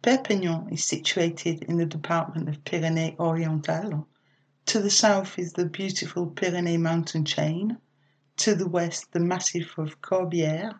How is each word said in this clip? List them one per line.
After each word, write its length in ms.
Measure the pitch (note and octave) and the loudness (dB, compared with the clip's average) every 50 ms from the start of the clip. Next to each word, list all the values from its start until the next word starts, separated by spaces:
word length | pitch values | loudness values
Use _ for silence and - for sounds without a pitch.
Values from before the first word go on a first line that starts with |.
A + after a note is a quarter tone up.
Perpignan 680 | - A#3+ B3+ C4 C4 - G#3+ G3 F#3 E3+ E3 D#3+ D#3+ - E3+ | 6 4 4 4 4 2 0 2 2 2 0 0 -2 -4 -6
is 120 | D#3 - | -4 -2
situated 800 | - - D3+ - - - F#3 E3+ E3+ E3 - - F3 E3 D#3 - | -2 -2 -2 0 0 2 2 2 2 0 -2 -2 -2 -2 -2 -2
in 120 | - E3 | 0 2
the 80 | E3+ E3+ | 2 2
department 640 | D#3 D#3+ D#3 D3 - E3+ E3 D3+ - - D#3+ D#3 C#3+ | 0 -2 -6 -2 0 0 0 0 0 -4 -4 -4 -4
of 160 | D3 D3 - | -6 -6 -6
Pyrénées-Orientales. 1400 | - - E3+ D#3+ E3 E3 D#3+ E3 D#3+ - - E3+ E3 D#3+ E3 E3 D#3+ D#3 D3+ D3 - D#3+ D#3+ F#3+ A3 D#3+ D3+ D3+ _ _ _ _ _ _ _ _ _ _ _ _ | -4 -2 0 0 2 2 2 0 -2 -2 0 0 0 2 2 0 0 0 0 0 -2 -4 -2 -2 -4 -4 -4 -6 _ _ _ _ _ _ _ _ _ _ _ _
To 160 | - - A3+ | -2 -2 0
the 80 | G3 G3+ | 2 2
south 500 | G#3 - - G#3+ G3+ G3 F#3+ - - - | 2 4 6 6 6 4 2 -2 -6 -6
is 140 | F3+ E3+ - | -6 -4 -2
the 140 | - F3 | -2 -2
beautiful 600 | E3+ D#3+ - G3 F#3+ - - - D#3 - F3 F3 E3 | -2 -2 -4 -6 -4 -4 -4 -6 -4 -4 -4 -4 -4
Pyrenees 500 | E3 - - F3+ F3 F3+ F3 E3+ E3+ E3 | -2 -2 -2 0 0 0 0 2 2 2
mountain 480 | E3 D#3+ E3 E3+ D#3+ - - D#3+ D3+ | 2 2 2 0 0 0 -2 -2 0
chain, 500 | C#3+ - - D#3 D3+ D#3+ E3+ G3+ A3 A#3 - _ _ _ _ _ _ _ _ _ _ _ - | 0 0 0 0 0 0 0 -2 -2 -4 -4 _ _ _ _ _ _ _ _ _ _ _ 0
to 160 | - A3 G#3 | 2 2 4
the 120 | E3+ F#3+ | 2 2
west 460 | F3 E3 F3+ E3+ E3+ E3 - - _ - | 0 0 0 0 0 -4 -8 -12 _ 0
the 80 | F3 | 2
massif 560 | E3+ F3 F3+ F3+ - - - F3+ D#3+ - - | 2 2 2 0 -2 -2 -2 -2 -4 -4 -6
of 240 | - D#3 D3+ - _ | -6 -6 -6 -6 _
Corbière 720 | - - F#3+ F#3 F#3 E3+ E3+ E3+ D#3+ D3+ D#3 E3 F#3+ A3 G#3 | -4 0 0 0 2 0 0 2 2 2 0 0 -4 -6 -10